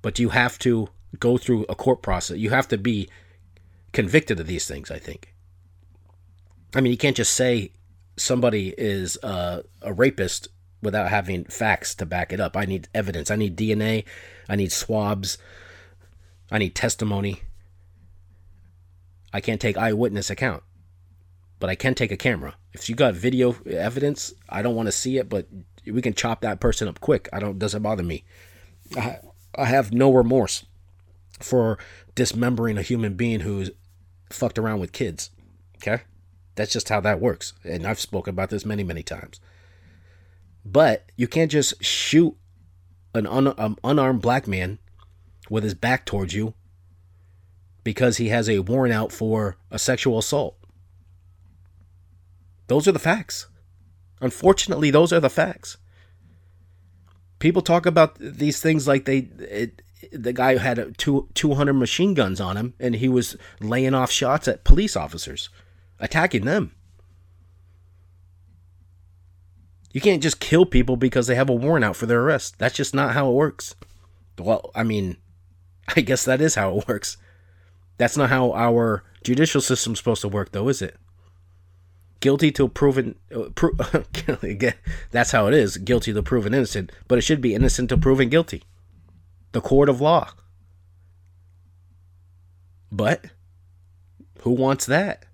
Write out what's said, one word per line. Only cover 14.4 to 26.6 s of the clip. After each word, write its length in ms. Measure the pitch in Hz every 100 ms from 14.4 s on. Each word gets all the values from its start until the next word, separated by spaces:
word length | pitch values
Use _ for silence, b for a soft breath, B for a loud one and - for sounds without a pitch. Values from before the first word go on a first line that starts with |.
| B
I 80 | 101
need 160 | 95
swabs. 680 | - - 110 104 101 95 - b b b b b b b b b b -
I 80 | 107
need 160 | 95
testimony. 680 | - 120 - 110 101 101 95 - - - - - - - - - - - - - _ - _ _ _ -
I 80 | 101
can't 200 | - 110
take 160 | 113 95
eyewitness 540 | 113 107 120 101 92
account, 320 | 101 131 78 - _ - _ _ _ _ _ _ _
but 100 | 90
I 60 |
can 200 | 95 135
take 180 | 127 113
a 40 | 98
camera. 380 | 135 101 65 - _
If 160 | - -
you 60 |
got 200 | 117 135
video 420 | 87 117 127 123 117 -
evidence, 680 | 85 98 127 143 143 - - -
I 140 | -
don't 140 | 113 113
wanna 160 | 110
see 260 | - 127 131
it, 100 | 107
but 200 | 101 87 95 - -
we 180 | - 110
can 120 | 123
chop 260 | 104 117 113
that 180 | 113 98